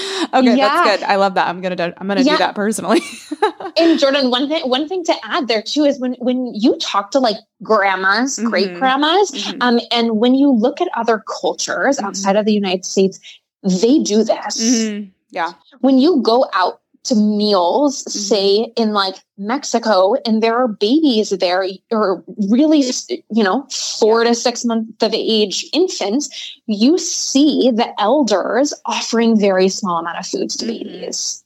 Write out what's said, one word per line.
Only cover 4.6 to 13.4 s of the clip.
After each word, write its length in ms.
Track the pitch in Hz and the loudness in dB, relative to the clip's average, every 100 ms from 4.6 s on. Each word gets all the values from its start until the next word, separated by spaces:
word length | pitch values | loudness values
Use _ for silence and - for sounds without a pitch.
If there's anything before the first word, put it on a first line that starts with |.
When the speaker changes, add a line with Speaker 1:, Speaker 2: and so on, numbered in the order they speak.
| 254 | -2
Speaker 2:
one 180 | 254 311 | -2 -2
thing 160 | 370 | -4
to 100 | 330 285 | -2 -4
add 260 | 214 320 233 | -2 -4 -2
there 120 | 214 | -4
too 220 | - 294 | -2 0
is 160 | 285 277 | 0 0
when, 140 | 254 254 | -4 -4
when 340 | 247 254 247 208 | -2 -2 -4 0
you 220 | 269 - | 0 0
talk 340 | - 202 202 | -2 -4 0
to, 80 | 269 | 0
like, 160 | 240 190 _ - | 0 -2 _ -10
grandmas, 760 | 196 214 196 190 190 214 269 - | 0 2 2 0 0 0 0 -2
Speaker 1:
Mm-hmm. 120 | 226 | -2
Speaker 2:
great 240 | 202 196 175 | 0 -2 0
grandmas, 560 | 262 269 302 370 392 | 0 2 2 2 0
Speaker 1:
Mm-hmm. 260 | 208 208 - | -4 -8 -2
Speaker 2:
um, 180 | 247 240 - | 0 0 0
and 260 | 240 233 214 | -2 0 2
when 160 | 247 | 2
you 160 | 269 285 | 4 4
look 300 | 233 254 285 | 4 2 0
at 80 | 359 233 | -4 -2
other 260 | 226 220 - - | -2 -2 -4 -6
cultures 560 | - - - 175 226 269 | -4 -4 -6 -2 -2 -2
Speaker 1:
Mm-hmm. 80 | 202 | -6
Speaker 2:
outside 300 | 185 196 202 | -4 0 0
of 80 | 214 | 2
the 80 | |
United 320 | 208 196 185 - | 0 0 -4 -2
States, 340 | 202 190 - - - | 0 0 0 -20 -20